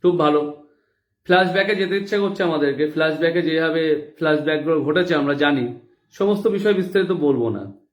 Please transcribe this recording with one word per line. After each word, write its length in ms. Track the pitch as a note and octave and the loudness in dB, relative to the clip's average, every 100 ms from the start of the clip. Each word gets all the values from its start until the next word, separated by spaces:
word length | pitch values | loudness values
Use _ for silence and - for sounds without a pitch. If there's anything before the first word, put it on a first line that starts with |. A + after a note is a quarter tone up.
খুব 180 | F3+ E3 | 2 2
ভালো, 480 | D3+ D3 D3 - - _ _ _ _ _ | 2 2 -2 -8 -20 _ _ _ _ _
ফ্ল্যাশব্যাকে 520 | - F3+ F#3 F3+ G3 G3+ | 2 4 4 0 0 0
যেতে 220 | F#3 G3 | -2 -4
ইচ্ছে 200 | G3 G#3 | -2 -2
করছে 260 | G3+ G3 | -2 -2
আমাদেরকে। 440 | F3+ D#3 C#3+ C3+ D3+ | -2 0 0 0 -2
ফ্ল্যাশব্যাকে 540 | D#3 D#3 D3+ E3 E3+ | 0 0 0 0 0
যেভাবে 680 | D#3 D#3+ D#3+ D#3+ D#3+ D3+ - - | 0 0 0 0 0 -2 -4 -4
ফ্ল্যাশব্যাকগুলো 640 | D#3+ D3+ D3 D#3 D3 D#3+ | 0 0 0 -2 0 0
ঘটেছে 340 | C3+ D#3 F3 D#3 | 0 0 0 0
আমরা 180 | C#3 | 0
জানি, 460 | C#3+ D3 C#3+ A#2+ - - _ _ | 0 0 0 -2 -8 -18 _ _
সমস্ত 360 | - G3 G3+ A3 | -4 0 0 0
বিষয় 260 | G3 G#3 | 0 0
বিস্তারিত 380 | F#3+ F#3 G3 F3 | 0 0 -2 0
বলবো 380 | F3 D3 C3 A#2 | 0 0 0 0
না। 240 | G2+ G2 - _ | -4 -10 -18 _